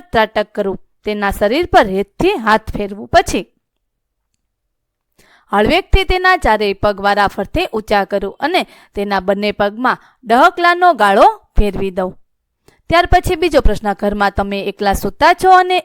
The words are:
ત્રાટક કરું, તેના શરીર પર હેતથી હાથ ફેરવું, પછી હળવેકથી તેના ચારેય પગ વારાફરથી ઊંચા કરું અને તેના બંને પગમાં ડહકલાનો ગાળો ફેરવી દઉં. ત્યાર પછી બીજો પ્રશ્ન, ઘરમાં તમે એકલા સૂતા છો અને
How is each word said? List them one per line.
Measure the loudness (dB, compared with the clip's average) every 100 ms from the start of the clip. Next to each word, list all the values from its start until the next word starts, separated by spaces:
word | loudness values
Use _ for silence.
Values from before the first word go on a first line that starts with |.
| 0
ત્રાટક | -2 -2 -2 -6
કરું, | -6 -6 -6 _ _
તેના | -10 -6 -4
શરીર | -2 -2 0 0
પર | 2 2
હેતથી | -2 -6 -4 -2 -2
હાથ | 0 -2 -2
ફેરવું, | -10 -10 -10 -2
પછી | 0 0 -4 -8 _ _ _ _ _ _ _ _ _ _ _ _ _ _ _ _ _ _ _ _
હળવેકથી | -2 0 0 2 0 2
તેના | 0 2 2
ચારેય | 2 0 -2 -2
પગ | -4 -2
વારાફરથી | 0 0 0 -2 -6 -4 -4
ઊંચા | -6 -2 -2 -2
કરું | -4 -6 -6
અને | -4 -4 -4 -10 _
તેના | -8 -4 -4
બંને | -2 -2 -4
પગમાં | -2 -4 -2 -4 -4 _ _
ડહકલાનો | -2 4 4 2 0 2 2
ગાળો | 2 2 4 4 2 _ 0
ફેરવી | 0 -2 -6
દઉં. | -6 -8 -8 _ _ _ _ _ _ -2
ત્યાર | 0 2
પછી | 0 0 -2
બીજો | 0 2
પ્રશ્ન, | 2 2 -2
ઘરમાં | -4 -4 -2 -2
તમે | -2 -4 -6
એકલા | -8 -4 -2 -2
સૂતા | -4 0 2
છો | 2 4
અને | 4 4 -2